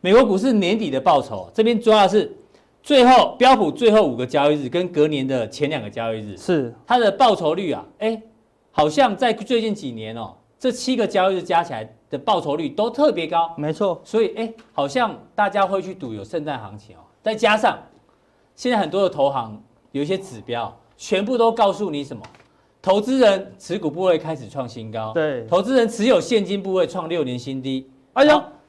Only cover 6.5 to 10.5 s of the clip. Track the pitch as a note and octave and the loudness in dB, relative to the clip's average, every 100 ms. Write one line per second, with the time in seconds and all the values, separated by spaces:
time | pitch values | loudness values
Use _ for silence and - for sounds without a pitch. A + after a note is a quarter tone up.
6.5 | E3 A#2+ - - B3 A3 - A3+ G3 D#3+ | -2 -2 -10 -2 2 2 4 2 4 0
7.5 | E3+ F#3 G#2+ - _ A3 A3 - _ _ | -2 -4 -6 -10 _ -6 -6 -12 _ _
8.5 | _ _ - D3+ G#3 B3 G3 B3 A3 G#3 | _ _ 0 0 2 2 2 -2 -2 -2
9.5 | A#3 A3 G3 C3+ A2+ A2 A#2 G2+ - _ | -2 -2 -6 -8 -10 -12 -10 -12 -16 _